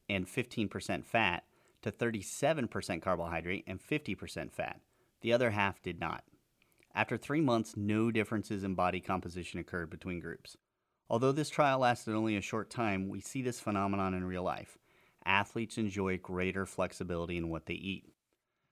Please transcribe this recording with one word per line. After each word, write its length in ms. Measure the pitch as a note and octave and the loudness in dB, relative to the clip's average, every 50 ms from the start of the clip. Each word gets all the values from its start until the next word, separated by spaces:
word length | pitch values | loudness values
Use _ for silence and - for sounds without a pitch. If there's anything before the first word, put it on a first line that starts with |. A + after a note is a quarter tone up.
| _ - | _ -2
and 200 | G2+ F#2+ F2+ - | 0 0 0 -2
fifteen 400 | - C3+ A2+ - - A#2 G#2 F#2 | -2 -4 -4 -2 0 -2 -2 0
percent 380 | - F#2+ - - F#2+ C#2+ - | -2 -4 -4 -2 -4 -4 -2
fat 380 | - - A2+ G#2+ F2+ F2 - - _ _ _ _ _ _ _ | 0 2 4 4 4 2 0 -4 _ _ _ _ _ _ _
to 80 | - A2 | -6 -6
thirty-seven 760 | - - A#2+ A#2 A2 G#2 F2+ - - - C#3 C#3 D#3+ D3+ A#2+ - | -2 0 0 0 0 -2 -4 -6 -2 2 2 4 4 2 0 -2
percent 340 | - G2 - - F#2 E2 | -2 -4 -4 -2 -4 -2
carbohydrate 640 | - F#2+ F2+ E2+ E2 E2 E2+ E2 E2 F2 F#2+ - - | 0 0 0 0 0 -2 -4 -4 -2 -2 -4 -4 -4
and 140 | - F#2+ F#2 | -8 -10 -8
fifty 340 | - - D3+ D3 - - F#2 | -4 -2 -2 -2 -2 -2 -6
percent 380 | - - - - E2+ D2 - | -6 -6 -8 -6 -6 -8 -6
fat. 280 | - - - - - - _ _ _ _ _ _ _ _ | -6 -6 -6 -6 -6 -10 _ _ _ _ _ _ _ _
The 100 | - A2+ | 0 2
other 180 | A#2 A#2+ B2+ A#2 | 4 4 4 4
half 320 | G#2 G#2 G2 G2 - - | 4 4 2 2 0 -2
did 160 | - F2+ E2+ E2 | -6 -6 -6 -4
not. 240 | E2 D#2+ - - - _ _ _ _ _ _ _ _ _ _ _ _ _ - | -4 -4 -4 -6 -10 _ _ _ _ _ _ _ _ _ _ _ _ _ 0
After 220 | G2+ A2 - B2 | 0 0 0 0
three 240 | A2+ - - C#3+ D#3+ | -4 -2 0 2 2
months, 340 | D#3 C3 A#2 A2+ A2 - - | 4 4 4 2 2 -2 -4
no 360 | G#2 G2+ G#2 G#2+ A2 A2+ A#2 | -2 0 2 2 4 4 2
differences 500 | A2 A2 G#2 - A#2 G#2 - - G#2+ G2 | 2 2 0 0 0 -2 -2 -2 -4 -2
in 140 | G2 G2 F#2 | -2 0 2
body 240 | F2+ F2+ F2+ F2+ F2+ | 2 2 2 2 0
composition 580 | - - F#2+ F2+ - F2 F2 F2+ E2 - - F2+ | -2 -2 -2 -2 -2 -4 -8 -8 -8 -6 -6 -8
occurred 320 | D#2+ - - F2 E2+ D#2 | -6 -4 -4 -4 -4 -6
between 300 | - D#2 - F#2+ F2 E2+ | -8 -8 -6 -6 -6 -6
groups. 360 | D#2 E2+ - - - - - - _ _ _ _ _ _ _ _ _ - | -6 -8 -10 -12 -14 -18 -20 -20 _ _ _ _ _ _ _ _ _ -2
Although 220 | A2+ A#2 C3 C3+ | 0 2 4 4
this 180 | C#3 D#3 D3+ - | 4 2 0 0
trial 300 | - - D3+ C#3 C3+ C3 | 2 4 4 4 4 6
lasted 340 | B2+ A#2+ A#2+ - - A2+ A2 | 4 4 4 2 0 -2 0
only 220 | A2 A2 A2 G#2+ | 2 2 2 2
a 40 | G2 | 0
short 300 | - - A#2 A2 G2 - | 0 -2 -4 -4 -4 -4
time, 380 | - A#2+ A2+ G#2 G2 F#2+ F#2+ G2 | -2 -2 0 2 2 0 0 -2
we 120 | G2 G2 | -4 -6
see 220 | - - - C3+ | -8 -6 -4 -4
this 160 | B2 B2 A#2+ - | -2 -2 -4 -4
phenomenon 560 | - A2 G#2 G2 G2+ G2 G2 G2 F#2+ F#2+ F#2+ | -2 0 0 2 2 2 2 2 0 0 0
in 100 | F#2 F2+ | 0 -2
real 200 | F#2 F2+ F2+ F2+ | -2 -2 -2 -2
life. 340 | E2+ C2 - - - - - _ _ _ _ _ _ _ - - | -2 -2 -4 -6 -12 -18 -20 _ _ _ _ _ _ _ -4 2
Athletes 500 | F2+ G2 G2+ G2+ - - A#2 A2+ - - | 4 6 6 4 2 0 -4 -4 -2 -2
enjoy 420 | A#2 A2 G2+ F#2 G2+ F#2+ F#2+ F#2 F2+ | 0 0 0 2 2 2 2 2 0
greater 460 | - - F#2 F2+ F#2 F#2 F2+ F#2+ F#2+ | -2 -2 -2 0 2 2 0 0 -2
flexibility 680 | - - - F#2 F2 - - F#2 F2 F2 E2+ E2+ F2 F2 | -2 -2 -2 -2 -2 -2 -4 -4 -2 -2 -2 -2 -2 -2
in 140 | E2+ E2 E2 | -2 -2 -2
what 160 | D#2+ D#2 - | -4 -4 -6
they 80 | - E2+ | -6 -6
eat. 300 | D2+ E2 G2 F2+ - - - - _ _ _ _ _ _ _ _ _ _ _ | -4 -4 -4 -6 -6 -8 -16 -20 _ _ _ _ _ _ _ _ _ _ _